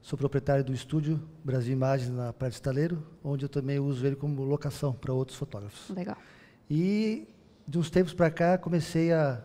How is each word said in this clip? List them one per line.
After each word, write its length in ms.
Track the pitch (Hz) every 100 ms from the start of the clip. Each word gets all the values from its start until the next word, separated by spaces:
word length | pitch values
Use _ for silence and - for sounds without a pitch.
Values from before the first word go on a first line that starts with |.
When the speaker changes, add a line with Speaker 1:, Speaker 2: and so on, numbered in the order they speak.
Speaker 1:
Sou 160 | - 147
proprietário 460 | 135 139 131 139
do 100 | 127
estúdio 480 | 127 - 156 151 156 - -
Brasil 280 | 139 127 120
Imagens 380 | 131 131 135 123
na 240 | 123 120
Praia 160 | 117 131
do 60 | 117
Estaleiro, 500 | 139 135 160 170 151 -
onde 220 | 143 139 139
eu 40 |
também 280 | 143 135 143
uso 300 | 139 131 135
ele 80 | 135
como 280 | 143 143
locação 480 | 135 147 151 - 147
pra 220 | 120 -
outros 240 | 127 131 -
fotógrafos. 580 | 143 101 101 - - 196
Speaker 2:
Legal. 220 | 180 - - - - - _
Speaker 1:
E 600 | 147 180 208 214 226 320 - - - -
de 100 | 156
uns 140 | 156
tempos 200 | 180 180
pra 200 | - 170
cá, 260 | 156 170 185
comecei 560 | 175 170 156 165 165
a 260 | 165 147 123